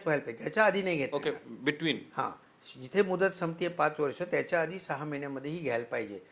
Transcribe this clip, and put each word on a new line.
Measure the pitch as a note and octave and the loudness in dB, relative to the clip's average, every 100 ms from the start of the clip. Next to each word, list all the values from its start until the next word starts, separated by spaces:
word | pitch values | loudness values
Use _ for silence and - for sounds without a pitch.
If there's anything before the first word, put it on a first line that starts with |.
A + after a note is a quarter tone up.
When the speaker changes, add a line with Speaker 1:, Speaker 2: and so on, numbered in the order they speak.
Speaker 1:
व्हायला | D#3+ D3 | 2 0
पाहिजे, | B2+ A2+ | 0 -6
त्याच्या | - G#3+ | 0 4
आधी | G#3+ F#3+ | 6 4
नाही | F#3+ D#3 | 2 0
घेता | C3 C#3+ | 0 -2
Speaker 2:
ओके, | D3 | -2
Speaker 1:
येणार. | - - A#2 C3+ | -4 -8 -4 -2
Speaker 2:
between. | D3 D#3+ A2 - | 0 0 0 -4
Speaker 1:
हा, | - B2 - - _ - C3 | -4 -4 -6 -18 _ -18 -14
जिथे | C3 G3 | 0 2
मुदत | F#3+ F3+ F#3+ F#3 | 4 4 2 2
संपते | E3+ E3 F3 | -2 0 -2
पाच | E3+ D3+ D3+ | 2 0 2
वर्ष, | C#3+ - | -2 -2
त्याच्या | F3+ C#3+ - E3+ | 0 0 2 2
आधी | D#3+ D#3+ | 0 -4
सहा | - C#3+ | -6 -4
महिन्यामध्ये | D3+ C#3+ C#3+ C3+ C#3+ | -4 -6 -6 -6 -6
ही | F3 | -4
घ्यायला | C#3 A#2 | -2 -2
पाहिजे. | A#2+ A#2+ G#2 G2 - | -2 -4 -4 -10 -14